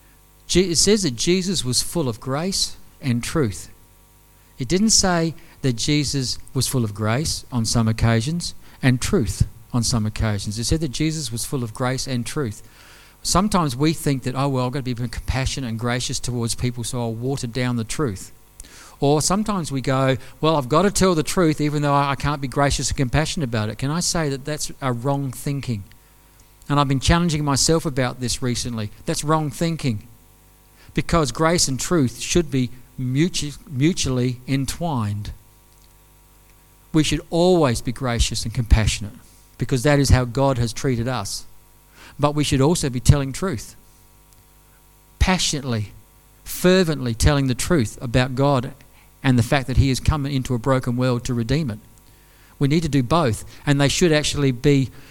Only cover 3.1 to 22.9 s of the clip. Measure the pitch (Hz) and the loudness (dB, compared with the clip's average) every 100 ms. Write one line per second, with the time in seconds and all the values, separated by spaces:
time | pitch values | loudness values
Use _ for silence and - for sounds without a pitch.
3.1 | 120 - 165 113 - - - - _ - | -2 -2 0 0 -4 -12 -20 -20 _ -20
4.1 | _ _ _ - - 127 185 220 - 190 | _ _ _ -18 -10 -2 2 4 4 4
5.1 | 175 165 - - - 135 113 - 147 139 | 2 0 -4 -14 -4 -2 0 0 0 0
6.1 | 139 120 - - 131 - 131 110 101 107 | -2 -4 -6 -6 -4 0 0 -2 -2 0
7.1 | 123 160 - - 123 110 123 113 110 117 | 0 -2 -6 -6 -4 0 2 2 2 2
8.1 | 117 123 170 - - - - 135 127 - | 2 0 -4 -6 -12 -16 0 2 2 2
9.1 | 190 104 - - - - 120 113 120 107 | 0 2 0 -2 -6 -4 -2 0 0 -2
10.1 | - 110 101 107 107 113 156 156 113 156 | -2 -2 -2 -4 -6 -2 0 0 -2 -2
11.1 | 156 123 117 - 139 113 - 127 131 135 | -2 -6 -6 -4 -4 -6 -4 -4 -4 -4
12.1 | 123 113 156 120 - - - - - - | -4 -4 -4 -6 -8 -16 -20 -20 -20 -20
13.1 | - - 170 208 190 151 120 156 - 151 | -10 0 2 4 2 2 2 0 2 0
14.1 | 135 127 131 143 131 127 139 123 113 120 | -2 -2 -2 0 0 -2 -4 -6 -4 -6
15.1 | - - 127 131 143 123 113 120 123 - | -6 -4 -2 -2 -4 -6 -4 -2 -2 -4
16.1 | 117 - 120 117 - 123 120 110 127 117 | -4 -4 -2 -4 -2 -4 -4 -6 -4 -4
17.1 | 113 127 139 120 127 123 120 110 - 135 | -4 -4 -4 -4 -2 -2 -2 -4 -2 -2
18.1 | 90 - - - - - - - - 143 | -4 -12 -20 -20 -20 -20 -20 -20 0 2
19.1 | 151 147 196 220 196 139 135 135 135 135 | 4 2 0 0 -2 -4 -4 0 2 2
20.1 | 127 - - 156 156 123 156 196 - 185 | 0 -6 -2 0 2 2 4 4 4 2
21.1 | 160 - 190 160 151 147 147 147 143 139 | 2 0 2 2 2 0 0 2 2 2
22.1 | 135 143 147 139 143 143 - 131 | 0 -2 -2 -2 0 2 2 -2